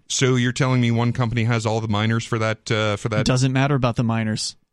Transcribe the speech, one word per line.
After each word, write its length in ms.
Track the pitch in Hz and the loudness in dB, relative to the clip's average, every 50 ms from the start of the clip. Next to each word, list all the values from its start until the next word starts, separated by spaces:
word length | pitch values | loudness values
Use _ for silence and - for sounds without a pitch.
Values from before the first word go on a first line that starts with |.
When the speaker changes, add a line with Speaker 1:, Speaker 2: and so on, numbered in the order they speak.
| _ | _
Speaker 1:
So 280 | - - - 139 127 131 | -8 -4 0 2 2 2
you're 160 | 123 120 127 | 2 2 0
telling 300 | 123 - 143 131 127 123 | 0 0 0 2 2 2
me 80 | 120 117 | 2 2
one 240 | 117 117 120 120 113 | 2 2 0 0 0
company 300 | - 123 113 117 120 110 | 0 -2 0 0 0 0
has 240 | 117 120 113 107 | 2 0 0 0
all 120 | 113 110 113 | 0 0 0
the 80 | 110 | 0
miners 380 | 110 101 104 110 110 113 117 - | -2 0 0 0 0 0 -2 -2
for 140 | - 120 110 | -4 -2 -2
that, 320 | 110 110 107 - - - | 0 -2 -2 -4 -4 -2
uh, 240 | 117 107 107 107 104 | 0 0 0 0 -2
for 140 | - - 113 | -2 -4 -2
that? 100 | 107 107 | -2 0
Speaker 2:
It 80 | 107 | 0
doesn't 260 | - 131 127 131 135 131 | 2 2 2 2 0 2
matter 220 | 135 135 139 147 | 2 2 2 2
about 220 | 131 123 120 113 | 2 0 0 0
the 60 | - 123 | 0 0
miners. 520 | 113 113 113 110 110 107 107 - - - _ _ _ | 0 0 0 -2 -2 -4 -4 -6 -8 -10 _ _ _